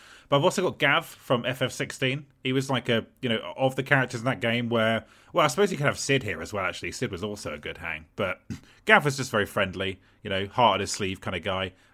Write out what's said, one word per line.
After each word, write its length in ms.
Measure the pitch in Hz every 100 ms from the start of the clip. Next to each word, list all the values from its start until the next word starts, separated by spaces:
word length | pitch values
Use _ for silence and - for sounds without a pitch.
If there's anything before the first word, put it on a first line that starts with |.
| - - -
But 80 | 143
I've 80 |
also 180 | 175 185
got 160 | 180 -
Gav 280 | 143 156 156
from 380 | - - 123 117
F 140 | 127
F 100 | 127
sixteen. 540 | - 117 - 131 143 139 _
He 80 | 131
was 160 | 135 135
like 180 | 127 -
a, 160 | 113 - -
you 80 | 123
know, 100 | 113 87 -
of 180 | 131 135
the 60 |
characters 380 | 131 139 123 120
in 60 | 123
that 140 | 101
game 280 | 117 120 117
where, 380 | 117 110 110 - - _
well, 100 | 175
I 40 | 151
suppose 220 | 185 202
you 40 | 156
could 80 | 139
have 120 | 101
Sid 240 | - 135
here 180 | 101 82
as 100 | -
well, 120 | 101 90
actually. 260 | - 87
Sid 180 | - 127
was 140 | 87
also 300 | 104 104 -
a 40 | 76
good 200 | 78 78
hang. 260 | 82 78 78
But 240 | - 95 - - -
<clears throat> 220 | - _
Gav 220 | - 214 147
was 100 | 139
just 140 | 123
very 160 | 110 98
friendly, 540 | 110 95 92 95 98 _ _
you 60 | 101
know, 160 | 95 98
heart 280 | - 117
on 60 | 98
his 120 | 95
sleeve 280 | - 98 95
kind 120 | 104
of 80 | 92
guy. 300 | 98 95 95 - _